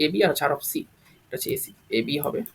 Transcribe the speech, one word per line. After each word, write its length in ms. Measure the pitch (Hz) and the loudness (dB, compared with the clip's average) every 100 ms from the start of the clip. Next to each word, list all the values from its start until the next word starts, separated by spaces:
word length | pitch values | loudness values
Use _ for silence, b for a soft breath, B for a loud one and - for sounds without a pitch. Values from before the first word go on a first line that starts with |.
A 20 | 151 | 2
B 20 | 196 190 | 4 4
আর 40 | |
হচ্ছে 140 | 143 143 | 4 0
R 40 | 143 | 0
of 60 | - | -2
C, 20 | 151 - _ b b _ | -6 -6 _ b b _
এটা 100 | - | -6
হচ্ছে 140 | - 127 | -4 -4
এসি, 160 | - - - 113 | -6 -14 -4 -2
A 20 | 117 | 0
B 20 | 143 147 | -2 -2
হবে 140 | - 226 | -2 -6